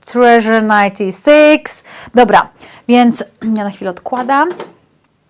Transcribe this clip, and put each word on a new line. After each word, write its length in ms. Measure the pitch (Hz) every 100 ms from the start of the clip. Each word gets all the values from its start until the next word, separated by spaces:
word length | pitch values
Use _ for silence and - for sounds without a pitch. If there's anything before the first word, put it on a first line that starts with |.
| -
treasure 560 | 240 240 233 220 226
ninety-six. 1200 | 220 208 202 196 196 185 - 294 302 302 - - - - -
Dobra, 340 | 233 233 214 - _ - - -
więc 360 | 240 240 226 - _ 220 220
ja 80 |
na 60 | 202
chwilę 200 | 196 196
odkładam. 580 | 180 - 247 247 277 349 349 - _ _ _ _ _ _